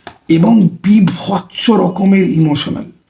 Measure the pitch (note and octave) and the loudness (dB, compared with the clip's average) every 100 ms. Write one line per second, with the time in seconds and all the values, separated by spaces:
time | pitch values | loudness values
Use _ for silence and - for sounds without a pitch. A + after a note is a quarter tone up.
0 | - - - E3 G#3 A3+ E3+ - F#3+ G#3+ | -20 -10 -2 2 2 2 2 0 0 2
1 | F3+ F3 F#3+ G3 - - - G3+ F3+ F#3 | 2 -2 -6 -8 -8 -4 0 0 0 -2
2 | G3 G3 F3 D#3+ D#3 C#3+ - - - - | 0 2 0 0 0 -2 -6 -10 -12 -20